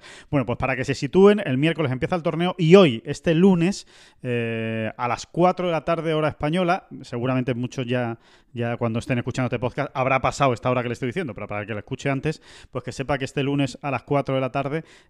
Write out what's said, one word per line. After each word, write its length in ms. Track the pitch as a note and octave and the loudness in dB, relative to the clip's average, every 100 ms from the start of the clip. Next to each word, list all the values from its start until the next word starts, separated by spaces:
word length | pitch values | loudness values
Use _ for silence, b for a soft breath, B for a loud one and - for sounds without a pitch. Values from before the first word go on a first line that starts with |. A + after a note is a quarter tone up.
| B B B | B B B
Bueno, 160 | D3 B2 | -2 0
pues 120 | A#2 | -2
para 180 | C3 B2+ | -2 -4
que 100 | C3 | -4
se 100 | - | -4
sitúen, 460 | C3+ F3 G3 G#3 D#3 | 0 6 6 6 0
el 120 | C3 | 0
miércoles 340 | D#3 E3 C#3+ | 0 0 -2
empieza 240 | B2+ D#3+ F3+ | -2 -2 -2
el 80 | |
torneo 320 | D#3+ D#3+ F3+ F#3 | -2 -2 -2 0
y 180 | D#3+ F#3+ | 8 10
hoy, 260 | F3 A2+ - | 10 4 -6
este 300 | C#3+ - D#3+ | -4 0 4
lunes, 520 | G3 F3+ E3 G3+ - b b _ | 6 6 2 0 -10 b b _
eh, 680 | B2+ A#2+ A#2 A2+ A2+ A2+ A2 - | -4 -2 -2 -4 -4 -4 -4 -4
a 100 | B2 | -4
las 180 | A2+ - | -4 -4
cuatro 420 | - F3+ F3 F3+ | 0 2 2 -2
de 40 | |
la 140 | D#3+ D#3+ | -2 -2
tarde, 280 | E3 D#3+ | -2 0
hora 140 | D#3 D#3 | 0 0
española, 580 | - D3 F3 F3 F#3 - C3 | -2 -2 0 0 -2 -4 -18
seguramente 520 | B2+ A#2+ B2 B2+ B2+ | -10 -4 -2 0 0
muchos 320 | A#2+ B2 - A#2+ | -4 -4 -6 -4
ya, 300 | B2 A#2+ A#2 b b _ | -2 -4 -8 b b _
ya 240 | A#2 A#2 A#2+ | -6 -6 -2
cuando 220 | A#2 A2+ | -2 -4
estén 180 | - B2 | -4 -4
escuchando 280 | B2 B2 B2 | -4 -4 -4
este 120 | A#2+ | -2
podcast 300 | A#2+ - C3 | -4 -4 -6
habrá 280 | C#3 C3 C3 | -2 0 2
pasado 320 | - - C#3 | 0 2 0
esta 160 | A#2 C3 | 2 0
hora 120 | B2+ | -2
que 80 | A#2+ | -2
le 40 | |
estoy 140 | A#2 B2 | -4 -6
diciendo, 260 | C#3 D#3+ | -4 -6
pero 140 | F#2+ G2+ | -8 -8
para 140 | G#2 | -8
el 60 | G#2 | -6
que 60 | |
lo 60 | G#2 | -8
escuche 300 | - C3 C#3+ | -8 -6 -2
antes, 320 | C3+ D3 D#3 B B B | -2 -2 -6 B B B
pues 120 | B2+ | -10
que 80 | B2+ | -10
sepa 260 | - B2 C#3 | -8 -4 -4
que 80 | C3 | -4
este 180 | - | -2
lunes 340 | C#3 C#3+ C#3 - | 0 0 0 -2
a 100 | C#3+ | -6
las 120 | B2+ | -6
cuatro 320 | - C#3+ C3 C3 | -2 -2 0 -2
de 60 | |
la 100 | C3 | -2
tarde 320 | C#3 C#3 D#3 D3+ b | -2 -4 -6 -8 b